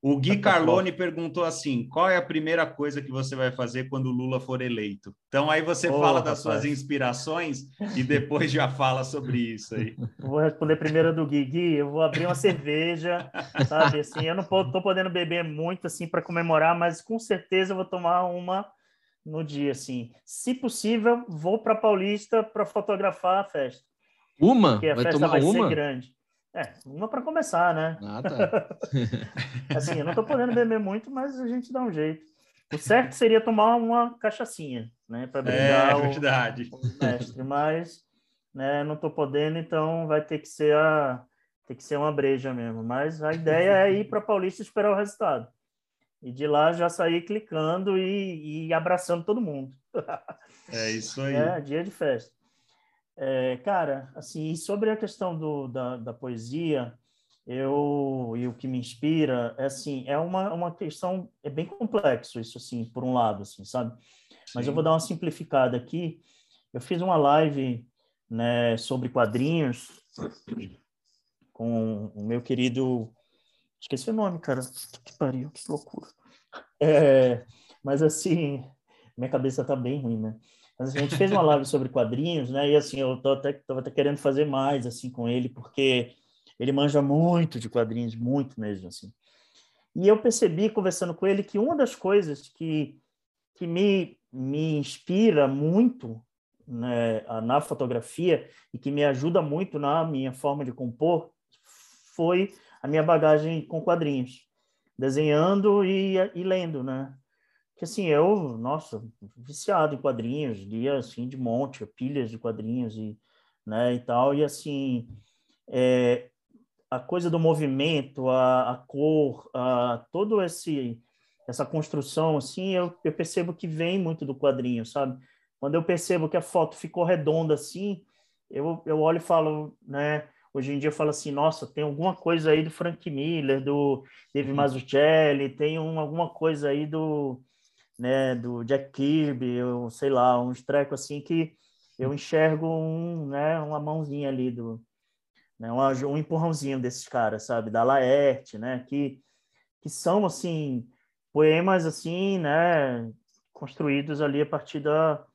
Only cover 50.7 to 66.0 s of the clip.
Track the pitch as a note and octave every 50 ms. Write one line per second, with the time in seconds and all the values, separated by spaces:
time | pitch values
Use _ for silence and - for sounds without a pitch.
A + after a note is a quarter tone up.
50.7 | - A2+ A2+ A2 A2 A2+ A2 - - - C3+ C#3 C#3 C#3+ D3+ E3 F#3 E3 D3 C#3
51.7 | C#3+ D#3+ F3 G3 - - F3 D3 C3 A2+ - _ _ _ _ _ _ _ _ _
52.7 | _ _ _ _ _ _ _ _ _ - C#3 C3+ C3+ C3 B2+ C3 B2+ B2 B2+ G3+
53.7 | G3+ F#3 E3 C#3+ C#3 C3+ C3+ C3+ - - D#3 - - D#3+ D#3 D#3 E3 D#3+ - -
54.7 | G3+ G3+ G#3+ A3 A3 G#3+ A3 G3+ - - G3 F#3 E3+ D#3+ D#3 D#3 D3+ C#3+ C3+ C3
55.7 | A#2 C3 B2+ B2 B2+ B2 A2+ A#2+ A#2 A#2 - B2+ B2 A2+ A2 A#2 C3 D#3 E3+ E3
56.7 | D3+ C3+ B2 A#2+ A#2 _ _ _ _ _ _ _ _ _ _ - B2 B2+ C3+ C3+
57.7 | C#3 C#3+ D3 C#3+ C#3+ C#3+ C#3 C#3 C3+ C3 B2+ A#2 A2+ A#2+ B2 B2 A#2 - - C3+
58.7 | B2+ B2+ B2 - - - - D3+ D#3+ D#3+ D#3 C3+ B2+ B2 A#2+ A#2 - - C3 C#3
59.7 | C3+ - - D3 C#3+ C3 B2+ C3 C#3+ D3 E3 F3 F#3 F#3+ F#3+ G3+ E3 E3+ F3 F3
60.7 | E3+ - G3+ D#3 D3+ - - F3+ F#3 F#3+ F3 - _ _ _ D3 C3+ D3 E3+ G3
61.7 | - G4+ A#3+ A3 - G#3 G3+ D3 B2+ A2+ - - - A#2+ A2+ A#2 - B2 - -
62.7 | - A#2+ A2+ A#2 - B2+ B2+ B2+ B2+ B2 A#2+ A2 G#2 G2 G2+ - - - G2 -
63.7 | - B2+ A#2+ A2+ A2+ - _ _ _ _ _ _ - _ _ - - B2 A#2+ C3+
64.7 | C#3+ D#3+ D#3 D#3+ D#3+ D#3+ D#3+ - F3 D#3+ - E3 D3+ - E3+ - - C3+ B2+ B2
65.7 | A#2+ B2 B2 - - E3